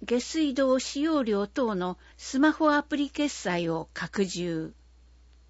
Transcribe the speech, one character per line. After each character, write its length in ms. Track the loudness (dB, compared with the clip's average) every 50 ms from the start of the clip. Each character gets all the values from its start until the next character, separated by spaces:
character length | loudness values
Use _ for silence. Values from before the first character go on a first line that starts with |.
下 180 | -4 -2 -2 -2
水 340 | -2 -2 -2 0 0 0 2
道 240 | 2 2 4 2 2
使 220 | 0 -4 -4 -2
用 200 | 0 2 2 2
料 240 | 2 0 0 0 -2
等 300 | -2 -2 -2 -2 0 0
の 200 | -2 -2 -4 -6 -8 -14 -20 -20 -16
ス 220 | -10 -4 2 4
マ 120 | 4 4
ホ 200 | 4 4 4 4
ア 100 | 4 2
プ 140 | 2 0 -2
リ 140 | -2 -2 -2
決 240 | -2 -2 -2 -2 -2
済 340 | -4 -4 -2 -2 0 0 0
を 200 | -2 -4 -6 -8 -10
拡 300 | -10 -10 -4 -2 -2 -2
充。 500 | -2 -2 -4 -4 -4 -4 -4 -6 -8 -12 -16 -20 -20 -20 -20 -20 -20 -20 -20 -20 -20 -20 -20 -20